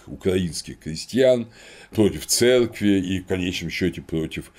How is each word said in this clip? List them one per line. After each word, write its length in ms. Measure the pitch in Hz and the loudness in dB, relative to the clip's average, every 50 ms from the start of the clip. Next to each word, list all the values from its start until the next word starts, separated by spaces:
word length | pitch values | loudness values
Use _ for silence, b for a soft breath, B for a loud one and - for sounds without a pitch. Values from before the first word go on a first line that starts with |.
| - | -16
украинских 720 | - 73 - - 95 92 95 90 82 76 - - - 67 - | -18 -14 -4 -2 0 0 0 0 -2 -6 -8 -10 -12 -14 -12
крестьян, 720 | - 80 80 82 - - 101 123 131 127 127 120 113 113 B B B B B B B B | -12 -10 -10 -10 -8 -4 0 4 4 4 4 2 0 -6 B B B B B B B B
против 340 | - 110 107 95 - 78 - | 0 2 2 2 0 -2 -4
церкви 720 | - - - 120 123 127 123 120 117 - - 104 101 98 98 | -4 0 2 4 6 6 4 4 0 -2 0 2 2 2 2
и, 220 | 95 92 95 92 | 2 0 -4 -4
в 60 | 90 | -4
конечном 440 | - 95 92 90 92 90 - 85 80 | -4 -4 -2 -2 -4 -4 -6 -6 -8
счёте, 300 | - - 92 87 82 80 | -4 -2 -2 -2 -2 -4
против 520 | - - 82 80 80 76 - 78 - - B | -8 -6 -4 -4 -4 -4 -6 -10 -12 -14 B